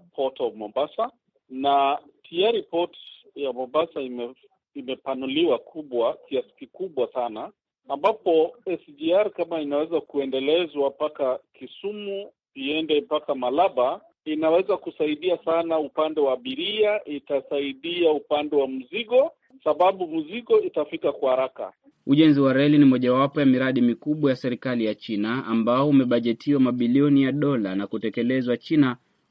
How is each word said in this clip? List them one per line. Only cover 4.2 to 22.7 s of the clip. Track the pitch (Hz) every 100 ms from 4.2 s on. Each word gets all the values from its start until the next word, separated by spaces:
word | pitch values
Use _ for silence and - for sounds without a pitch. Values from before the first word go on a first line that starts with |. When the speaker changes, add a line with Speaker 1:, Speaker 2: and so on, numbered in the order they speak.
| 120 131 _ _ _
Speaker 1:
imepanuliwa | 143 131 131 - 131 135 143 170 120
kubwa, | - 160 151 123 117 - -
kiasi | 131 - -
kikubwa | 135 - 185 143 113
sana, | 131 120 110 123 - _ _ -
ambapo | 143 180 214 - 160 156 - -
S | 170 - 143
G | 160
R | 180 214
kama | - 170 165
inaweza | 147 143 156 165
kuendelezwa | - 143 135 131 135 165 170 143 139
mpaka | 139 151 151 135 127 _
Kisumu, | _ 127 - 196 208 202 196 202 _ _
iende | - 135 151 160 151
mpaka | 143 151 - 135
Malaba, | 123 139 185 127 123 185 - _ -
inaweza | 156 160 165 190 185
kusaidia | - - 151 151 180 170 -
sana | 165 165 160
upande | 143 - 156 156
wa | 139
abiria, | 127 123 131 185 208 208 208 -
itasaidia | 147 - 143 135 143 143 135 160 175 165
upande | 151 143 147 151 143
wa | 135
mzigo, | 131 127 208 220 247 311 - _ _
sababu | - 147 180 190 175
mzigo | 160 151 220 233 220
itafika | 185 - 147 160 151
kwa | 143 135
haraka. | 127 131 - 98 - _ _ -
Speaker 2:
Ujenzi | 143 156 143
wa | 135
reli | 131 143